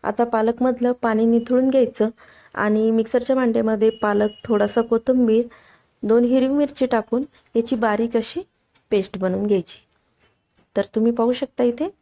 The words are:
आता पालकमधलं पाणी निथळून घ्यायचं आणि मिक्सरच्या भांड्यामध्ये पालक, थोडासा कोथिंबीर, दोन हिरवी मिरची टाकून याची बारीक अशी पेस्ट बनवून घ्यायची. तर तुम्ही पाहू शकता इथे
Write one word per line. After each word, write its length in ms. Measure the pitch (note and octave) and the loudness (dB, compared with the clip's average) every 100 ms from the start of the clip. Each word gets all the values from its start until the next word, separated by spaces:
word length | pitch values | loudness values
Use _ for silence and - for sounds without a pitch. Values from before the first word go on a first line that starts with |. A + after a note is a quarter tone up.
आता 200 | - G#3 | -6 -2
पालकमधलं 680 | A#3+ A3+ A3 A#3 B3+ B3 B3 | -2 0 0 0 -2 0 -2
पाणी 340 | B3 A#3 A3 A3+ | 0 -2 2 2
निथळून 440 | A#3 A#3 B3 C4 | 2 2 0 2
घ्यायचं 400 | C4 B3 - G#3+ - - - _ | 2 0 0 -4 -4 -20 -20 _
आणि 380 | - G#3 G#3+ A3 | -6 0 2 2
मिक्सरच्या 440 | A3+ A3+ B3 A#3+ C4 | 0 0 -2 0 0
भांड्यामध्ये 540 | B3+ A3+ A3 G#3+ A3 | 2 0 0 2 0
पालक, 400 | A3+ G#3+ G3+ G#3+ - | 0 -2 0 0 -4
थोडासा 380 | - G#3+ G#3 A#3 | -2 0 2 0
कोथिंबीर, 640 | A#3 A3+ B3 B3+ A#3+ A3 A#3+ - _ _ _ _ | 0 -2 0 2 4 2 0 -8 _ _ _ _
दोन 200 | G#3 A3+ | 0 2
हिरवी 300 | A#3+ C4 C4 | 4 2 2
मिरची 320 | C#4+ C#4+ C#4+ B3+ | 0 -2 -2 -2
टाकून 380 | A#3 G#3+ A#3+ D4 _ _ A3+ | -2 -2 -4 -4 _ _ -4
याची 200 | A#3 B3 | -2 -2
बारीक 420 | A3+ G#3 A3+ A#3 | 0 0 -2 -2
अशी 240 | A3+ - F#4+ _ _ _ _ | -4 -10 -12 _ _ _ _
पेस्ट 280 | G#3 F#3+ F#3+ | -2 -2 -6
बनवून 300 | F#3 F#3 G#3 | -4 -2 0
घ्यायची. 380 | G3 E3+ - _ _ _ _ _ _ _ - _ - | -2 -2 -16 _ _ _ _ _ _ _ -20 _ -4
तर 40 | G3 A3 | -4 0
तुम्ही 160 | A3+ | 0
पाहू 220 | A#3 A#3 | 0 -2
शकता 300 | B3 C4+ - | -2 -6 -2
इथे 260 | B3 A#3+ E4+ - | -2 -2 -8 -8